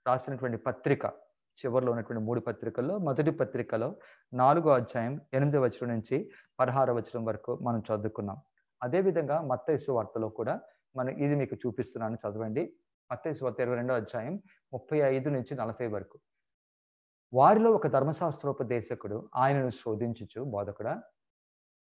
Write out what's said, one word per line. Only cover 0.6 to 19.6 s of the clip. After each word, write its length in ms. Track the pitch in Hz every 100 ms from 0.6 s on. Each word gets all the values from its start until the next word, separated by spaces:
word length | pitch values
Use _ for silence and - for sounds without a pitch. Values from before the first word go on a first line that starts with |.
| 131 - - 139 - - _ _ _ - 131
చివరిలో 260 | 127 127
ఉన్నటువంటి 320 | 117 107 117
మూడు 160 | 110 120
పత్రికల్లో 580 | 117 - 113 - 139 208
మొదటి 340 | 156 135 151
పత్రికలో 640 | 165 - 120 113 113 127 208 - - _
నాలుగో 380 | 123 131 165 156
అధ్యాయం 500 | 131 110 120 117 143 -
ఎనిమిదవ 300 | 131 143 143
వచనం 260 | 123 - 120
నుంచి 420 | 113 - 139 214 - _ -
పదహారవ 360 | 127 135 127 120
వచనం 300 | 110 120 113
వరకు 340 | 104 - 120
మనం 180 | 123 117
చదువుకున్నాం. 580 | 104 107 107 - 101 101 _ _ _ -
అదేవిధంగా 580 | 123 175 190 165 139 156
మత్తయి 380 | 147 127 - 143
సువార్తలో 500 | 143 120 107 113 110
కూడా 300 | - 117 208 - _ _ 131
మనం 140 | 127
ఇది 260 | 135 143 143
మీకు 200 | 131 -
చూపిస్తున్నాను, 600 | 123 117 120 117 110 113
చదవండి. 580 | 107 107 110 120 180 _ _ _ -
మత్తయి 240 | 123 165 147
సువార్త 240 | 127 117
ఇరవై 160 | 123 120
రెండవ 200 | 123 123
అధ్యాయం 440 | 104 120 123 202 _ _ _
ముప్పై 240 | 127 - 151
ఐదు 320 | 139 135 143
నుంచి 260 | 135 117 135
నలభై 320 | 113 110 120
వరకు, 320 | 101 98 - _ _ _ _ _ _ _ _ _ _ _
"వారిలో 380 | 123 156 214 226
ఒక 160 | 214 151
ధర్మశాస్త్రోపదేశకుడు 1400 | 135 139 151 170 - 143 - 117 120 - 120 101 104 - 123
ఆయనను 340 | 135 143